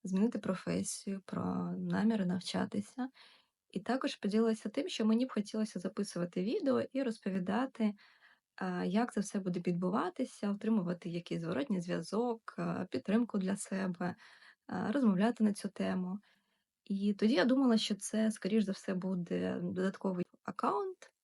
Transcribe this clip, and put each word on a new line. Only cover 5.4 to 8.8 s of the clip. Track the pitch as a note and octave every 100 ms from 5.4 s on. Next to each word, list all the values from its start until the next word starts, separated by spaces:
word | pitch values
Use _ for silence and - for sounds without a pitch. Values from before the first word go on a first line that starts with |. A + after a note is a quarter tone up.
| G3+ A3 G#3+ F3+
записувати | D#3 - G3+ F3 E3+ F3+
відео | F#3+ G4 C#4 A#3+ A3+
і | C4
розповідати, | C#4 A3 G3+ F#3+ F3+ G#3+ C4 - G#3+ G3+ - _ - _ _ -
а, | F#3 F3+